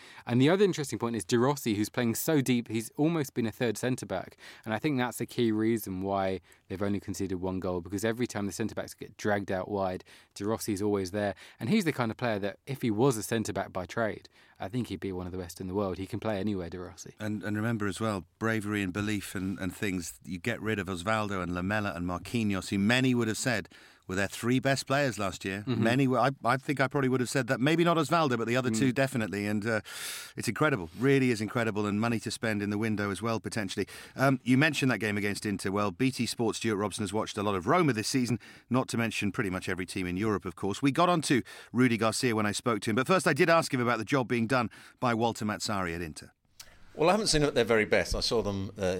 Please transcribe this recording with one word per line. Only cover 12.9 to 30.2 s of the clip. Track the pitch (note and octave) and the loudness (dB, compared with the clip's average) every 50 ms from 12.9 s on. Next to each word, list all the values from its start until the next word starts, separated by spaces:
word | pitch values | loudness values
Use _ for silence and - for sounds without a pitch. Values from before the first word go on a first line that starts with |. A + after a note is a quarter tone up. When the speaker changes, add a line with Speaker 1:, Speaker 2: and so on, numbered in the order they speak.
| G2+ G#2 C3 C#3+ A#2+ G#2+ | 2 4 4 4 4 2
Speaker 1:
a | G2 | -2
centre-back | - A#2 A2+ G#2 G2+ F#2+ F#2+ F#2+ - - | -2 -2 -2 -2 -2 -2 -4 -4 -4 -6
by | F#2 F2+ | -8 -8
trade, | - - A#2 A2+ G#2 F#2 - - - _ - - - _ - | -6 -4 -2 -2 -2 -4 -6 -12 -18 _ -20 -20 -20 _ -12
I | G2 F#2+ | -10 -6
think | A2 B2+ A2 G2 | -4 -4 -4 -4
he'd | G2 E2+ | -6 -6
be | - G2 | -6 -6
one | F#2 F2+ F2+ | -6 -6 -6
of | F2 F#2 | -6 -6
the | F#2 | -8
best | F2+ E2+ - - | -8 -8 -10 -10
in | F#2+ F#2 | -8 -4
the | F2+ | -2
world. | G#2 G2+ F#2+ F2+ F2+ | 0 0 0 -2 -4
He | F#2+ - | -6 -8
can | - G2 | -8 -6
play | - A2 G#2+ F#2+ | -4 -4 -2 -2
anywhere, | F#2+ G#2+ G2+ F#2 E2+ E2+ | -2 -2 -2 -2 -4 -6
De | F2+ F2+ | -8 -10
Rossi. | F2+ F2 F2+ - - - - - | -10 -12 -14 -16 -18 -18 -12 -10
Speaker 2:
And, | G#2+ G#2 G#2+ G2+ - | -6 -6 -6 -6 -4
and | G#2 G#2 G#2+ | -4 -2 -2
remember | G#2+ A#2+ A#2 G#2 G#2 | 0 -2 -2 0 -2
as | G2+ F2 - | -2 -2 -2
well, | A2 A2 G#2 F#2+ E2 - _ - | -2 -2 -2 -2 -6 -10 _ -4
bravery | A2 A2 A2+ G#2+ G2+ G#2 G#2 G#2 | -2 -2 0 -2 -2 -2 -2 0
and | G2 F#2 F2 | -2 -2 -2
belief | G#2 G#2 G#2 G#2+ G2 - - - | -2 -2 -2 -2 -4 -4 -6 -6
and, | G2 F#2 F#2+ G2 - | -6 -4 -4 -4 -4
and | F#2+ F#2 - | -6 -6 -4
things, | - A2 G2+ F#2 F2+ E2 - - - - | -4 -4 -2 -2 -2 -4 -8 -10 -14 -12
you | - F#2 F2 | -12 -10 -6
get | - A#2+ A2 - | -4 -4 -4 -2
rid | F#2+ A2 A2 G2+ | -2 -2 -2 -2
of | F2+ F#2 | -2 -4
Osvaldo | F#2+ F2 F2 G#2+ A2 A2 G#2+ G2 G2+ F#2 F2 | -6 -4 -2 0 0 0 0 -2 -2 -4 -2
and | E2+ F2+ | -2 -2
Lamela | F2 F2+ G2 G#2+ G#2+ G#2 G2+ D2+ | -2 -2 0 0 0 0 -2 -4
and | E2+ F2 F2+ | -4 -4 -4
Marquinhos, | F2+ E2+ - - - A#2+ A2 G2+ G2 F#2 F2 - | -4 -4 -4 -4 -2 -2 0 0 0 -2 -2 -2
who | G#2 G2 | 0 2
many | G2 G#2+ B2 B2+ C3 B2+ B2 | 2 4 4 4 4 4 2
would | A#2+ A#2 A2 | 2 2 0
have | G#2 - | -2 -2
said | - C3 A#2 G2 - - - - - - - _ _ - | -2 0 -2 -2 -4 -8 -14 -20 -20 -20 -20 _ _ -4
were | F#2 | -2
their | F#2+ G2 F#2 | 0 0 -2
three | - - A2+ A#2+ B2+ C3 | -2 -2 0 2 2 2
best | A2 C3+ C#3 - - - | 2 2 0 0 0 0
players | C3 C#3+ D3 B2+ G2 G#2 | 0 2 2 0 0 -2
last | G2+ F#2+ F2 - - | -2 -4 -4 -4 -6
year. | G2 F#2+ G2+ G#2+ | -6 -6 -4 -4
Speaker 1:
Mm-hmm. | B2+ A#2+ A2+ A2 | -2 0 2 2
Speaker 2:
Many | A2+ B2 C3+ C#3 B2+ | 4 4 4 4 4
were, | B2+ A#2 | 4 4
I, | A#2+ C#3 C#3 - - | 2 2 2 0 0
I | A#2 C3 C3+ | 0 0 0
think | - - C#3+ C3 | 0 -2 0 0
I | C3+ B2+ | 0 2
probably | - C#3+ C3+ B2+ | 2 2 2 2
would | B2+ B2+ | 2 2
have | B2 - | 0 0
said | - C#3 B2 A2 | 0 0 0 0
that. | C3 G#2+ | 0 2
Maybe | B2+ D3 E3 E3 E3+ | 2 4 4 4 4
not | F3 E3 E3 | 4 4 2
Osvaldo, | D3+ - E3 E3+ D#3+ C3+ A#2+ | 2 2 2 2 4 2 2
but | A2+ A2 A2+ | 2 0 2
the | A#2+ C3 | 2 2
other | B2 B2+ | 2 2
Speaker 1:
Mm. | A2+ A2 | 2 2
Speaker 2:
two | C#3 C3 | 2 2
definitely. | A2+ C3+ C3+ C3 - A#2 A2 F2+ F#2+ G#2 G2+ | 4 2 2 0 0 -2 -2 -2 -2 -2 -2
And, | G#2 G#2+ G#2+ G2+ | 0 0 0 0
uh, | A#2 A2 G#2 - - - - - - - - | 0 0 0 -2 -6 -10 -12 -10 -10 -10 -12